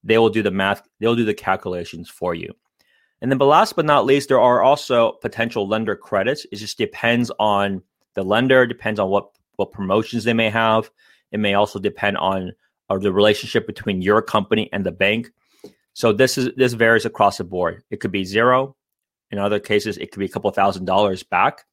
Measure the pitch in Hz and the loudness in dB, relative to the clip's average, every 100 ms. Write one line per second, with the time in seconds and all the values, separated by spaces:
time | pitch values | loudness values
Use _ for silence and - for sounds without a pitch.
0 | - 113 113 110 101 95 98 98 _ _ | 2 2 4 2 -2 0 -2 -2 _ _
1 | 113 117 107 104 - 95 95 90 87 82 | -2 0 -2 -2 -4 -4 -4 -8 -10 -16
2 | 82 - 90 85 80 - _ _ _ _ | -18 -8 -6 -6 -10 -18 _ _ _ _
3 | _ _ 123 135 139 156 214 - 151 143 | _ _ -4 2 4 4 2 0 2 2
4 | 120 143 - 131 123 123 120 143 - 120 | 4 0 2 4 4 4 2 2 0 2
5 | 113 - 123 - 117 117 98 110 113 98 | 2 -2 -10 -4 -4 -4 -4 -4 -4 -8
6 | - 98 104 151 - 101 107 - 110 - | -4 -2 -2 -4 -10 -14 -12 -6 -6 -2
7 | 117 120 117 - 107 101 101 95 _ _ | 0 0 -2 -2 0 0 -2 -6 _ _
8 | _ - 95 107 131 131 120 - 113 107 | _ -8 0 0 4 4 4 -2 -6 -2
9 | 95 101 - _ _ - 98 - 92 104 | 0 0 -2 _ _ -6 -6 -4 0 0
10 | 110 120 110 113 113 113 113 110 107 _ | 0 -4 -2 0 0 2 2 2 -2 _
11 | _ _ _ 107 104 101 104 101 98 - | _ _ _ -4 0 2 0 -2 -6 -2
12 | 101 95 95 95 92 - _ _ _ 95 | -2 -2 -2 -4 -8 -14 _ _ _ -2
13 | 101 95 104 104 - 117 107 - 110 92 | 0 4 4 2 -2 -4 -4 -8 -6 -2
14 | 92 107 110 - 98 110 - 98 92 85 | 2 0 2 -2 0 -2 -2 -4 -6 0
15 | 98 113 117 _ _ _ - _ _ - | 0 0 -6 _ _ _ -20 _ _ -2
16 | 117 104 131 - 127 127 127 113 113 113 | 0 4 2 2 -4 0 0 2 2 4
17 | 113 - 101 - 85 90 85 85 _ 104 | 0 2 0 2 -8 -4 -4 -6 _ -8
18 | 98 98 92 101 120 127 139 _ _ _ | -6 -6 -2 2 2 2 0 _ _ _
19 | _ _ _ 101 101 104 - 104 107 98 | _ _ _ -4 -2 -2 0 0 0 -8
20 | - 98 95 101 101 95 98 92 92 95 | -12 -8 -6 -2 -2 2 0 0 0 2
21 | 104 92 - 87 123 - _ | 2 -2 -4 0 0 -2 _